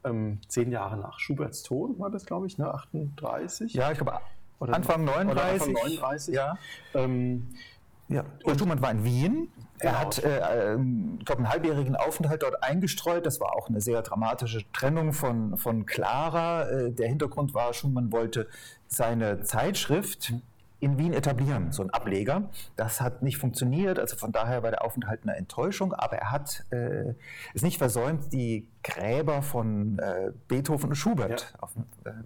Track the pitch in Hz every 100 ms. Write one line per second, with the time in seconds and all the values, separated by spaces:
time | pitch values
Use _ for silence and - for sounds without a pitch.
0 | 131 113 107 101 - - 120 117 98 101
1 | 98 - - 143 - - - 131 233 196
2 | 196 202 - 175 190 - 143 139 - 156
3 | 147 - 117 120 175 - 226 127 135 151
4 | 143 - - - - - 127 165 - 165
5 | 151 147 196 - 185 190 147 123 135 160
6 | 131 147 160 135 139 185 - - - 139
7 | 131 127 123 123 123 - - - - -
8 | - 139 - - - 139 185 143 127 110
9 | 110 123 165 302 330 - - - - -
10 | 104 107 143 135 82 117 104 113 131 117
11 | 85 - - 131 117 156 160 143 135 135
12 | 147 - 156 156 139 - - 170 180 -
13 | 170 175 165 - - - - 107 107 117
14 | 113 101 113 127 120 110 - - 131 160
15 | 156 147 135 117 107 98 120 113 104 -
16 | 95 127 160 165 165 170 147 131 120 120
17 | 117 143 147 - 139 107 120 120 139 123
18 | 120 117 117 117 107 - - - - -
19 | 117 117 107 101 - 110 151 196 - 156
20 | 202 - - 120 - - - - 139 139
21 | 170 123 143 123 139 123 82 76 95 -
22 | 104 98 104 170 202 - - - 113 -
23 | 123 - 139 131 127 - 127 147 196 185
24 | - - 113 113 113 123 113 110 113 123
25 | 120 113 110 - 185 - 165 196 190 -
26 | - - 104 143 143 - - 123 120 98
27 | 110 117 - - - - 175 - 127 117
28 | 127 160 147 131 117 113 - - - -
29 | 101 131 156 143 139 120 110 104 104 98
30 | 101 90 95 - - 131 143 147 143 143
31 | 220 190 101 117 - - - 113 - -
32 | 110 110